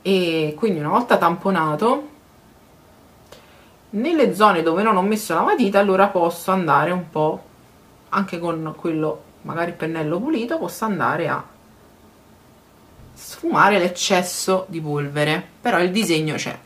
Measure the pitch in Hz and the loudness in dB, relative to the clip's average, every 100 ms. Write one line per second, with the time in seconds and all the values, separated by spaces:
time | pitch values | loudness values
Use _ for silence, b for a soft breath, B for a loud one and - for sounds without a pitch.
0 | 185 196 175 160 151 151 226 165 147 208 | 2 2 2 0 -2 -2 -2 0 0 0
1 | 247 220 170 175 196 185 160 151 220 277 | 2 2 2 0 0 0 0 0 0 0
2 | 294 - _ - - - _ - - - | -4 -20 _ -20 -20 -20 _ -20 -20 -20
3 | - - - B B B B B _ 202 | -20 -20 -20 B B B B B _ -4
4 | 277 330 226 175 214 175 160 165 220 190 | -2 2 2 4 4 4 2 2 2 2
5 | 196 214 - 165 240 403 202 196 202 185 | 2 -2 0 0 2 2 4 4 4 4
6 | 196 190 170 170 - 190 165 143 160 180 | 4 4 0 -2 -2 0 4 2 2 -2
7 | 160 151 156 190 - - - - - - | -4 -2 -2 -2 -10 -20 -20 -20 -20 -20
8 | - 196 196 175 170 165 160 151 175 160 | -6 -4 -4 -4 -4 -4 -6 -6 -4 -2
9 | 156 - - - 151 151 170 170 160 165 | -2 -4 -14 -18 -10 -6 -6 -4 -6 -4
10 | 151 175 262 320 240 330 240 - 220 185 | -4 -2 -2 -2 -2 -4 -6 -6 -4 -2
11 | 123 156 156 135 - - - - - - | -2 -2 -4 -4 -8 -20 -20 -20 -20 -20
12 | - _ _ - - - _ _ - - | -20 _ _ -20 -20 -20 _ _ -20 -20
13 | - - - - 330 156 190 202 180 180 | -20 -20 -18 -8 -2 4 4 4 0 -2
14 | - 185 180 - - 190 190 165 156 147 | 0 0 0 -6 -2 -2 -2 -10 -6 -4
15 | 143 147 147 160 - - 247 185 180 190 | -4 -2 -2 -2 -6 -8 -2 0 2 0
16 | 190 160 156 131 - - | 0 0 0 -4 -8 -10